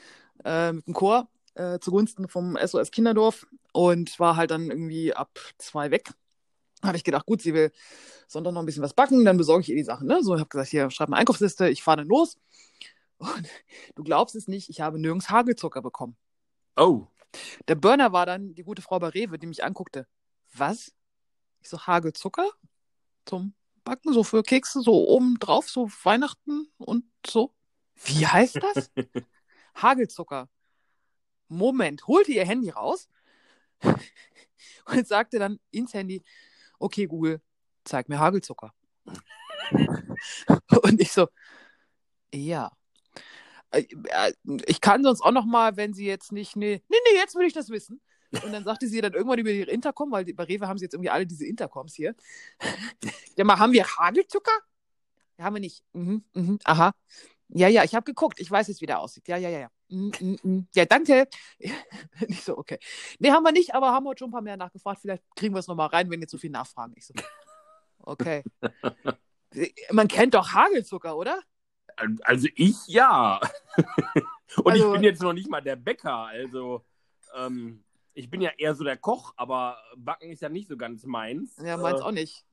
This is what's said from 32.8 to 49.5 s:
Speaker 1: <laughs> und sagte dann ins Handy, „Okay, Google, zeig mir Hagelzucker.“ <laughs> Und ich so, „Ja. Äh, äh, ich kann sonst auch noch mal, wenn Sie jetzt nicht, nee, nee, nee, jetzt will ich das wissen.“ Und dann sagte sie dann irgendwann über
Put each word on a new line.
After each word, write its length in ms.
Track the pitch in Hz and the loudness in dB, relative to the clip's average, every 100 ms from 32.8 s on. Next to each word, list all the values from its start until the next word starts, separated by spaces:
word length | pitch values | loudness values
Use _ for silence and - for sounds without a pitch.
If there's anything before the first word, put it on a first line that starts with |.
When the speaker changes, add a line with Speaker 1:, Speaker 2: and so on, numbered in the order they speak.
| 110 370 - _ _ _ _ _ _ _ | -6 -6 -10 _ _ _ _ _ _ _
Speaker 1:
<laughs> 1040 | - - - _ _ _ _ _ - - - | 0 0 -2 _ _ _ _ _ -20 -20 -4
und 200 | 254 233 | -2 0
sagte 320 | 208 226 233 | 0 0 -2
dann 200 | 196 208 _ | -4 -6 _
ins 220 | 208 247 | -10 -8
Handy, 300 | 208 190 185 - _ _ _ _ - | -8 -10 -10 -14 _ _ _ _ -8
„Okay, 280 | 202 - 185 | -6 -4 -4
Google, 360 | 165 160 160 _ _ _ _ | -2 -2 -2 _ _ _ _
zeig 240 | - 135 127 | -8 -6 -4
mir 100 | 143 | 2
Hagelzucker.“ 540 | 160 190 - - 110 _ _ _ - 90 - - 988 605 719 | 2 2 -4 -14 -20 _ _ _ -20 -20 -20 -20 -16 -12 -2
<laughs> 1120 | - - - - - - - - - - 240 | 0 0 -2 -8 -14 -14 -2 2 2 6 6
Und 180 | - 220 | 8 4
ich 120 | 180 | 4
so, 160 | - 175 _ - - - _ _ _ _ _ _ | 2 2 _ -20 -20 -20 _ _ _ _ _ _
„Ja. 380 | 139 147 160 113 - _ _ _ - - - - - _ | -12 -8 -6 -8 -12 _ _ _ -20 -20 -20 -20 -20 _
Äh, 100 | - | -2
äh, 500 | - - - - 95 - - 143 - | -2 -4 -6 0 0 -2 -8 -4 0
ich 140 | - | 4
kann 220 | 196 214 | 6 6
sonst 180 | 277 247 | 6 4
auch 120 | - | 4
noch 120 | 247 | 4
mal, 320 | 220 233 226 196 | 4 2 2 0
wenn 160 | 208 | -4
Sie 140 | 196 202 | -6 -6
jetzt 260 | 196 - | -8 -8
nicht, 240 | 208 202 208 | -12 -10 -6
nee, 260 | 208 202 - | -4 -4 0
nee, 80 | 453 480 | 2 6
nee, 80 | 392 | 6
jetzt 160 | 392 | 4
will 120 | 349 359 | 0 0
ich 60 | |
das 160 | 311 240 | -2 -8
wissen.“ 320 | 214 - 247 _ _ _ - | -10 -12 -20 _ _ _ -10
Und 80 | 214 | -8
dann 100 | 208 | -8
sagte 240 | 196 220 247 | -6 -6 -4
sie 140 | 226 | -2
dann 120 | 208 | -2
irgendwann 280 | 170 233 240 | -2 0 0
über 100 | 220 | 0